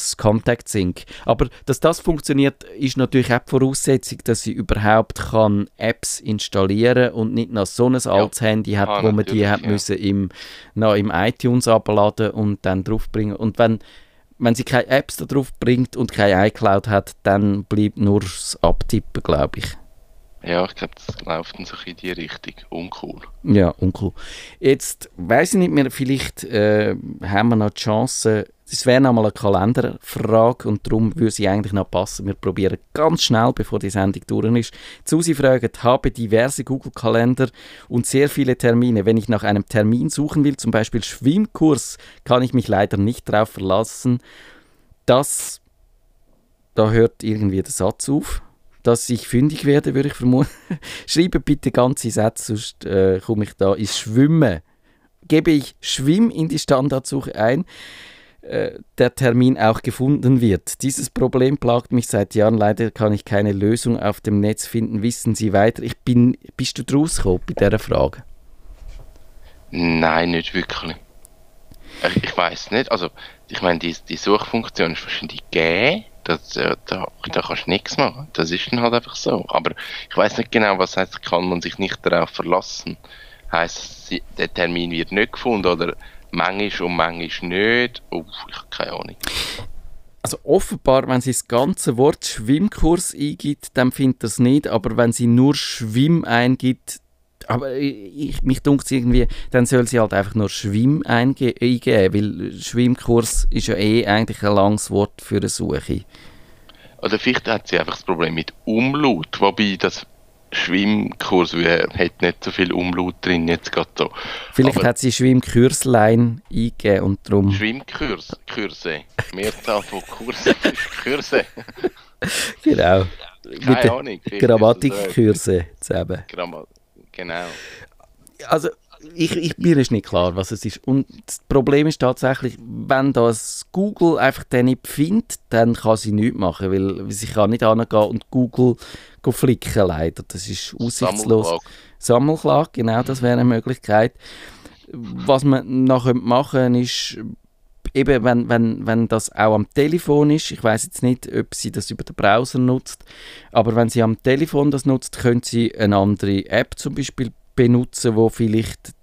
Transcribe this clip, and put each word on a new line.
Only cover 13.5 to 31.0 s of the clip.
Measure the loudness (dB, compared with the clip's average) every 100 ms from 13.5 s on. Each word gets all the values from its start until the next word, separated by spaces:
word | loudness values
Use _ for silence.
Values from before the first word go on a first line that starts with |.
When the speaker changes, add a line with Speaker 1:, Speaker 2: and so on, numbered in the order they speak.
| 2
Speaker 1:
wenn, | 2 2 -6 -20 _ _ _ -2
wenn | 0 0
sie |
keine | 0 0 2
Apps | 0 0 -10
da | -4
drauf | -2 -4 -2
bringt | 0 2 0 -2
und | -4
keine | 2 2 4 2
iCloud | 2 2 2 2
hat, | 0 -2 -4
dann | 0 2 2 0
bleibt | -2 0 0 0
nur | 2 2
das | 0 -10 -10 0
Abtippen, | 2 2 2 -2 -2 -8
glaub | -2 0 0 -4
ich. | -10 -10 -18 -20 -20 -20 -20 -16
Speaker 2:
Ja, | -4 -2
ich | -2
glaub, | -6 -12
das | -12 -14 -12
läuft | -8 -8 -8 -14
dann | -16
so | -14
in | -16 -12
die | -10
Richtung. | -10 -10 -12 -16 -18 -14
Uncool. | -12 -12 -12 -14 -16 -18 -10
Speaker 1:
Ja, | 2 4 4
uncool. | 2 -4 -2 -6 -8 -16 -16 -20 -2
Jetzt | 0 0 -2 -12 -14 -10
weiss | 0 2 2
ich | 2
nicht | 2
mehr, | 2 0
vielleicht, | -2 -2 -2 -4 -12
äh, | -4 0 2 2 0 -2 -8 -10
haben | -4 0 2
wir | 2
noch | 0
die | -2
Chance, | -2 0 -2 -2 0 0 -2 _ -12
es | -4
wäre | 4 6
noch | 6
mal | 4
eine | 2
Kalenderfrage | 0 0 2 2 0 -2 -4 -12 -6 2 4 4 2 -4
und | -4 -2
darum | 0